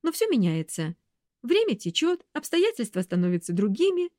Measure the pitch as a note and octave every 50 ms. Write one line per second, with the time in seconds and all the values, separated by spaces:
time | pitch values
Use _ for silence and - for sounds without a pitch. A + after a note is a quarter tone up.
0 | - E4 D#4+ - A4 A4 F4 A#3 F#3 E3+ D#3+ D#3+ D#3+ - - - D#3+ D#3+ E3+ _
1 | _ _ _ _ _ _ _ _ - A#3+ F4 G#4 A4+ G#4+ A3+ - - E3+ E3 -
2 | D4+ E4+ F4+ E4+ - _ _ D4+ D4 - - F4 F#4 A4+ A4 - A#3 - - F#3
3 | F#3 _ F3+ F3+ F3+ F3+ F3+ E3+ - - E3+ F3 G3+ G#3+ G3 A3 F4 G4 F#4 F4
4 | F4+ F4 _